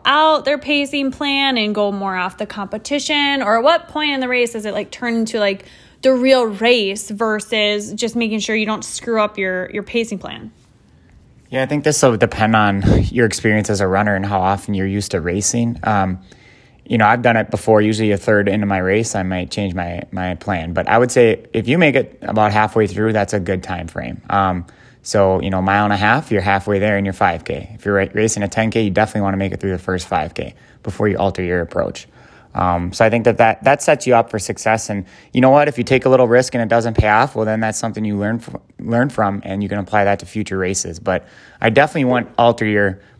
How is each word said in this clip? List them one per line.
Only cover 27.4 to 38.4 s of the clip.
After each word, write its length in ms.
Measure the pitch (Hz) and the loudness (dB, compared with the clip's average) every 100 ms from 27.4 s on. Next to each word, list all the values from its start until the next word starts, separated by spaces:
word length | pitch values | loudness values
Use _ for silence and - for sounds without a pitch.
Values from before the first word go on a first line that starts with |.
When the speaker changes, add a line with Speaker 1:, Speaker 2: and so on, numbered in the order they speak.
Speaker 2:
K. 260 | - 71 - | -6 -8 -10
If 100 | 110 | -8
you're 100 | 101 | -2
ra-, 140 | 101 95 | 0 0
racing 300 | 104 110 107 | 0 -2 0
a 60 | 101 | -4
ten 220 | - 110 | -2 0
K, 120 | 113 | 0
you 80 | 104 | 0
definitely 300 | 92 - 107 | 2 0 0
wanna 160 | 98 98 | -2 -2
make 160 | 98 | -4
it 80 | 90 | -4
through 100 | 98 | -4
the 80 | 90 | -4
first 300 | - 92 - | -4 -4 -2
five 260 | 87 80 | -4 -4
K 200 | - - - - _ | -8 -10 -12 -20 _
before 260 | - - 107 | -10 -2 0
you 100 | - | 0
alter 240 | 98 90 | -2 -2
your 180 | 90 87 | -4 -2
approach. 480 | 82 87 - - - - - - _ | -4 -4 -4 -6 -18 -20 -20 -20 _
Um, 380 | - 90 87 90 | -2 0 0 -2
so 100 | - | 2
I 60 | 110 | 2
think 140 | 117 113 | 4 2
that, 100 | 101 | 4
that, 260 | 113 107 | 4 4
that 180 | 131 143 | 2 2
sets 240 | - 147 127 | 2 0 4
you 80 | |
up 160 | 117 117 | 2 2
for 80 | 107 | -4
success. 500 | - - 110 110 - | -6 -4 0 0 -2
And 160 | 101 92 - - | -8 -8 -16 -6
you 100 | 127 | 2
know 80 | 131 | 6
what? 180 | 143 147 | 6 4
If 80 | 123 | 0
you 80 | |
take 220 | 117 131 131 | 0 2 4
a 20 | |
little 180 | 131 120 | 4 6
risk 280 | 123 127 | 4 2
and 80 | 123 | -2
it 60 | 107 | 0
doesn't 280 | 117 117 110 | 0 0 0
pay 120 | 110 | 4
off, 280 | 107 139 113 | 4 2 0
well, 80 | |
then 160 | 110 110 | -2 0
that's 180 | 110 107 | -2 -4
something 260 | 113 104 | -6 -4
you 120 | 107 101 | -4 -2
learn 220 | 104 117 | -2 -4